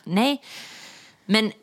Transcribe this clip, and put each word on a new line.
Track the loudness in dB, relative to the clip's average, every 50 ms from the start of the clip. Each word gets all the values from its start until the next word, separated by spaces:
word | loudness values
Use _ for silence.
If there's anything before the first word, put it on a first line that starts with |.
| -8
Nej. | -2 0 2 2 2 0 -2 -6 -16 -20 -18 -18 -18 -20 -20 -20 -20 -20 -20 -20 -20 _ _ _
Men, | 0 2 2 2 0 -4 -8